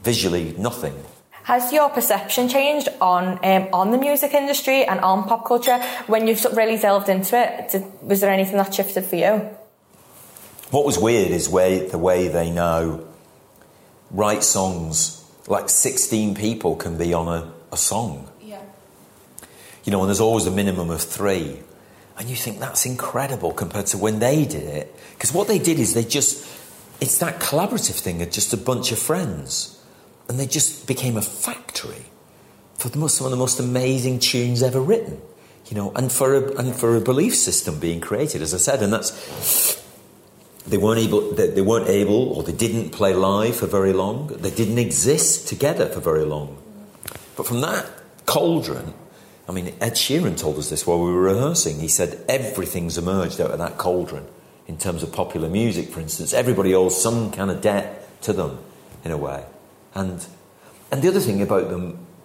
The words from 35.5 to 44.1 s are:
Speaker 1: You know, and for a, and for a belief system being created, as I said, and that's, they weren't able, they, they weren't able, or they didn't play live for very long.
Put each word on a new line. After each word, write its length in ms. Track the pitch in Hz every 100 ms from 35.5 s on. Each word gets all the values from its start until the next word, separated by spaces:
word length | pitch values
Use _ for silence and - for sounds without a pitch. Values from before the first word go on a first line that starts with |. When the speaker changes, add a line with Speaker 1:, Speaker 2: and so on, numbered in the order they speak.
| - -
Speaker 1:
You 80 | 104
know, 140 | 101 -
and 160 | 127
for 220 | - 135
a, 240 | 139 139 -
and 180 | 117 117
for 220 | 117 113
a 40 |
belief 340 | 110 131 214 -
system 440 | - - - 76
being 220 | 82 85
created, 400 | - 104 156 -
as 100 | 78
I 60 | 87
said, 240 | - 135
and 100 | 101
that's, 920 | 107 - - - - - - - - - - - - - - - - -
they 100 | 101
weren't 220 | 107 113
able, 320 | 110 104 104
they, 160 | - 92
they 120 | 98
weren't 280 | 98 113 -
able, 440 | 101 98 107 127
or 80 | -
they 120 | -
didn't 360 | - 110 113 107
play 240 | - 98
live 440 | 92 95 101 113 120
for 100 | 87
very 260 | 98 95
long. 360 | 92 95